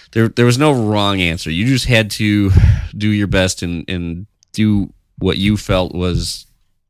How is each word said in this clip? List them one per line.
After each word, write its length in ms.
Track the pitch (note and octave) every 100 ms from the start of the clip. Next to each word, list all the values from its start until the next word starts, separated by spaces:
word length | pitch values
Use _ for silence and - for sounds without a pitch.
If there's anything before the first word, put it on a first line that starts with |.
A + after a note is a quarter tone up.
| -
there, 180 | A2+ A2+
there 160 | - A#2+
was 120 | A#2+
no 140 | D3+
wrong 480 | C3+ G#2+ G#2 G2+ G2
answer. 320 | F2 E2 -
You 140 | D#2+ A#2
just 180 | C3 -
had 240 | A#2 G#2+
to 400 | - G#2+ G#2 G2 F#2+ - - - -
do 120 | G#2+
your 180 | G#2 G2+
best 340 | F#2+ F#2 -
and, 260 | F2 E2+ -
and 360 | F2+ E2+ E2+ G2+ _ _
do 400 | - G#2+ G#2 F#2+ - _ -
what 180 | F#2 E2
you 200 | G2+ G#2+
felt 360 | - F#2 F2+
was 520 | F2 F2+ F2 E2+ - - _ _ _ _